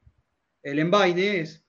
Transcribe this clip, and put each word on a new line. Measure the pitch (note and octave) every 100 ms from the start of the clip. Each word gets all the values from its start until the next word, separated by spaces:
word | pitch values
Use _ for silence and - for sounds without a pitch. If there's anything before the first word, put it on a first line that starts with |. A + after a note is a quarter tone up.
| _ _ _ _ _ _
el | C#3+ C#3+
envaine | D#3+ G3+ F#3+ F3 G3 G3
es, | D#3+ -